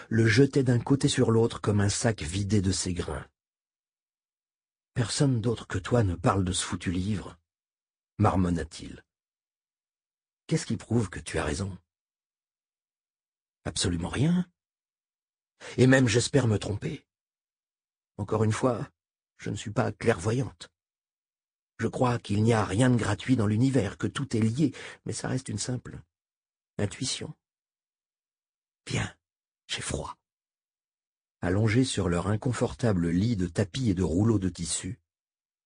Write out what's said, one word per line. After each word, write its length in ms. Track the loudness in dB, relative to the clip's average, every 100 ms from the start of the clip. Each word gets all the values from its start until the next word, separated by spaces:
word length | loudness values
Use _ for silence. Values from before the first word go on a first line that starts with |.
| -2
le 200 | 2 6
jetaient 360 | 6 6 4
d'un 160 | 2 2
côté 280 | 2 2 2
sur 240 | 2 4
l'autre 280 | 4 2 0
comme 200 | 0 2
un 80 | 2
sac 320 | 2 0 -2
vidé 400 | -4 -4 0 2
de 100 | 2
ses 220 | 0 -2
grains. « 340 | -4 -6 -8 -12 _ _ _ _ _ _ _ _ _ _ _ _ _ _ _ _
Personne 480 | -4 -4 0 2 2
d'autre 240 | 0 -4 -6
que 140 | -6
toi 240 | 0 2
ne 120 | 2 2
parle 280 | 2 2
de 80 | 0
ce 120 | -2
foutu 280 | -4 -6 -4
livre », 480 | -2 -2 -4 -8 -16 _ _ _ _ _ _ _ 2
marmonna-t-il. « 840 | 2 4 2 0 -4 -10 -16 -16 -20 _ _ _ _ _ _ _ _ _ _ _ _ _ -4
Qu'est-ce 200 | -4 -2
qui 100 | -6
prouve 320 | -2 -2 -2
que 100 | -6
tu 200 | -8 -4
as 40 |
raison ? » 320 | -4 -4 -6 -10 _ _ _ _ _ _ _ _ _ _ _ _ _ _ _ _ _ _ -8
Absolument 440 | -4 -2 -2 -4
rien. 380 | 0 2 2 0 _ _ _ _ _ _ _ _ _ _ _ -6 4
Et 100 | 6
même 200 | 6 6
j'espère 400 | 2 2 2 2
me 120 | 0
tromper. 440 | -2 -6 -8 -10 -16 _ _ _ _ _ _ _ _ _ _ -12
Encore 260 | -4 0
une 80 | 2
fois, 360 | 2 0 -2 -6 _ _ _ _ _
je 120 | -8
ne 60 | -8
suis 160 | -6
pas 200 | -2 -2
clairvoyante. 800 | -2 0 0 0 -2 -4 -10 -20 _ _ _ _ _ _ _ _ _ _ -8
Je 80 | -6
crois 320 | 0 0 0
qu'il 240 | -2 2
n'y 100 | 4
a 100 | 2
rien 280 | 2 2 4
de 40 | 4
gratuit 400 | 0 -2 0 2
dans 120 | 2
l'univers, 500 | 2 2 2 0 -2
que 80 | -6
tout 320 | -4 -4 0
est 20 |
lié, 320 | 0 2 0 -2 -12 -14 -10
mais 80 |
ça 140 | -8 -4
reste 220 | -6 -6
une 80 | -6
simple 420 | -6 -6 -8 -16 -18 _ _ _ _ _ _ -6
intuition. 540 | -6 -4 -6 -6 -10 -14 _ _ _ _ _ _ _ _ _ _ _ _ _ _ -6
Viens, 280 | -4 -4 -8 _ _ _ _ -10
j'ai 140 | -8
froid. 360 | -6 -6 -8 -12 _ _ _ _ _ _ _ _ _ _ _ _
Allongés 420 | -2 2 2 2
sur 260 | 2 0 0
leur 180 | 0 0
inconfortable 840 | -2 -2 -2 -4 0 0 2 2
lit 260 | 2 2 0
de 100 | -2
tapis 460 | -2 -4 -2 0
et 20 |
de 80 | 0
rouleaux 380 | 0 2 2 2
de 100 | 0
tissu, 500 | -4 -6 -6 -8 -12 _ _ _ _ _ _